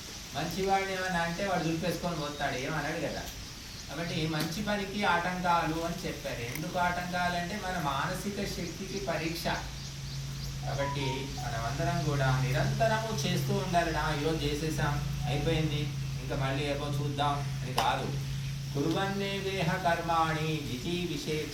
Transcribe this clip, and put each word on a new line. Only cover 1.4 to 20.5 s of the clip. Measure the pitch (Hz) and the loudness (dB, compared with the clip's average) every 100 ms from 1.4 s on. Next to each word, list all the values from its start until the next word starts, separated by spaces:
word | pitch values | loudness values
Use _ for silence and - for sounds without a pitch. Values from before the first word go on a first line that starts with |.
| 202 | 0
వాడు | 170 | 2
దులిపేసుకొని | 156 165 175 - 139 151 | 2 0 0 0 -2 -2
పోతాడు, | 143 143 139 127 | -4 -2 -2 0
ఏం | 147 | -2
అనడు | 156 147 160 | -2 -2 -2
కదా. | 131 98 - - - - - - - | -2 -4 -6 -8 -10 -12 -12 -12 -8
కాబట్టి | 143 175 170 156 | -6 -2 0 0
మంచి | 156 160 214 | 0 0 -2
పనికి | 208 202 190 208 | 0 0 -2 0
ఆటంకాలు | 196 170 175 180 175 170 156 160 | 4 4 2 0 4 4 4 0
అని | 170 - 160 | -2 -2 -4
చెప్పారు. | - 135 120 | -4 -4 -4
ఎందుకు | 120 151 175 180 | -4 -4 -2 2
ఆటంకాలు | 175 175 175 180 175 | 2 2 -2 0 2
అంటే | 175 175 208 | 0 -2 -4
మన | 185 180 | -2 -2
మానసిక | 151 135 165 180 202 202 | 0 0 0 -2 -2 -2
శక్తికి | 202 - 170 - 180 196 - | -2 -2 -4 -6 -6 -4 -2
పరీక్ష. | 151 160 - - - - - - - - - - - - - | 0 0 -2 -2 -2 -4 -8 -8 -8 -6 -6 -6 -4 -6 -4
కాబట్టి | - 135 139 139 139 131 139 - | -2 0 0 0 0 -2 -4 -4
మనమందరం | 127 117 - - 139 139 | -4 -2 -2 0 2 2
కూడా | 151 139 135 135 | 2 4 4 4
నిరంతరము | - - 202 - 220 220 220 202 | 4 2 2 4 4 4 2 0
చేస్తూ | 185 - 202 | 2 2 2
ఉండాలి. | 202 180 175 165 | 2 4 4 4
"నా | 151 156 | 2 2
ఈరోజు | 147 160 160 | 2 2 2
చేసేసాం, | 147 147 156 135 139 135 - - 135 | 2 2 0 2 2 2 0 0 0
అయిపోయింది, | 139 151 156 156 143 - - - - | 2 2 4 2 2 0 -2 -4 -4
ఇంకా | - 135 | -2 0
మళ్ళీ | 135 143 | 0 0
ఏవో | 147 139 143 | 0 0 0
చూద్దాం" | 135 143 - 147 143 - - | 0 0 2 2 2 -2 -2
అని | 127 | -2
కాదు. | 131 135 135 - - - - - - - | 0 2 2 0 -2 -2 -4 -4 -4 -4
"కుర్వన్నేవేహ | 143 160 185 196 196 196 196 190 190 175 185 | 0 2 2 0 0 -2 -2 -2 0 0 2
కర్మాణి | 170 170 165 165 160 151 156 | 2 2 2 4 4 2 0